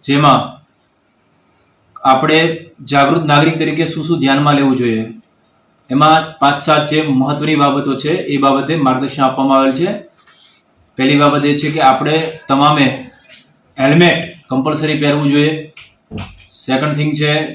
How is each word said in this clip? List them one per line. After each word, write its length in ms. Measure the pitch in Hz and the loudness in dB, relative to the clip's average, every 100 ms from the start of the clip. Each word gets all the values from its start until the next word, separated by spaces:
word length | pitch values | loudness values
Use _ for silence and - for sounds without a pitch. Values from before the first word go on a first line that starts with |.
જેમાં 600 | - 143 147 127 - - _ _ _ _ _ _ _ _ _ _ _ _ _ - 135 | -2 2 4 2 0 -14 _ _ _ _ _ _ _ _ _ _ _ _ _ -4 2
આપણે 560 | 131 139 156 165 160 - _ | 2 4 2 0 -4 -12 _
જાગૃત 420 | 131 143 139 165 151 | -2 0 2 2 2
નાગરિક 340 | 147 156 160 | 2 2 0
તરીકે 260 | 156 151 160 | -4 -2 -4
શું 180 | 160 | -4
શું 160 | 151 160 | -4 -2
ધ્યાનમાં 340 | 135 139 147 | 0 2 2
લેવું 240 | 143 139 127 | 2 2 0
જોઈએ, 360 | 120 110 113 - _ _ _ _ _ _ _ | 0 -2 -6 -12 _ _ _ _ _ _ _
એમાં 500 | 131 151 156 160 - | 2 4 4 0 -2
પાંચ 220 | 139 147 | 0 0
સાત 280 | - 151 147 | 0 0 0
જે 160 | 151 147 | -2 0
મહત્વની 460 | 131 135 143 151 151 | 0 0 -2 -2 0
બાબતો 400 | 143 135 139 123 | 0 0 -4 -4
છે, 140 | 147 | -4
એ 280 | 180 160 139 | -4 -2 0
બાબતે 380 | 139 139 123 165 | 2 0 -2 -2
માર્ગદર્શન 480 | 135 127 135 151 | 0 0 -4 -2
આપવામાં 340 | 131 131 135 135 | -2 0 0 2
આવેલ 140 | 135 | 2
છે. 320 | 131 180 214 - _ _ _ _ _ _ _ _ - | 0 -4 -4 -12 _ _ _ _ _ _ _ _ -4
પહેલી 220 | 131 143 | 0 4
બાબત 260 | 147 143 143 | 2 2 0
એ 120 | 147 | 0
છે 140 | 151 | -2
કે 100 | 160 | 2
આપણે 500 | 135 131 147 160 160 - - | 2 2 0 -2 -4 -10 -4
તમામે 640 | 139 147 147 135 127 - _ _ - _ _ _ - | 2 2 2 0 -2 -14 _ _ -20 _ _ _ -4
હેલ્મેટ 680 | 135 156 175 - - - _ | 2 4 4 2 -6 -16 _
કમ્પલસરી 500 | 131 147 151 156 147 | -4 -2 -2 -4 -2
પહેરવું 300 | 147 147 143 | 0 0 0
જોઈએ. 440 | 147 147 156 151 - - _ _ - - - _ | 2 0 -2 -10 -20 -20 _ _ -14 -14 -18 _
સેકન્ડ 440 | - - 131 151 147 | -18 -6 -4 -2 -2
થિંગ 180 | 151 | -4
છે 300 | 147 147 151 151 | -2 -2 -2 -4